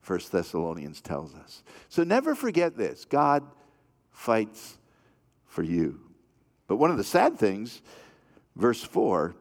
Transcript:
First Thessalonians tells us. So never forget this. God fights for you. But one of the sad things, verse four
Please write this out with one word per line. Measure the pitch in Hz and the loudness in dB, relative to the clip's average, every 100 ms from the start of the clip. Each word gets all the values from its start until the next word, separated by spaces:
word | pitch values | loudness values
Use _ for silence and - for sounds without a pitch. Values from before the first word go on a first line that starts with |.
First | - 90 - | -2 -4 -2
Thessalonians | 92 82 87 82 82 73 76 | -4 -2 -4 -4 -6 -10 -14
tells | - 73 - | -8 -8 -8
us. | - - - - - - | -16 -20 -20 -20 -20 -6
So | - | -2
never | 170 226 302 | 2 2 2
forget | 285 254 170 170 117 | -2 0 0 0 0
this. | 92 - | -4 -4
God | - 139 147 143 139 - _ _ _ _ _ | -2 2 4 2 0 -20 _ _ _ _ _
fights | - - 113 107 - - - _ _ _ _ _ _ | -12 0 0 0 -8 -20 -20 _ _ _ _ _ _
for | _ - | _ -6
you. | 82 85 78 - - - _ _ _ _ _ | -2 0 -2 -4 -20 -20 _ _ _ _ _
But | 104 | 2
one | 156 | 4
of | 147 | 2
the | |
sad | - 175 269 302 | 2 4 4 2
things, | 104 98 117 - - - - - _ _ _ | 0 0 -8 -14 -20 -20 -20 -20 _ _ _
verse | - 110 117 | 0 0 0
four | - - - 87 78 - | -4 0 2 2 0 -4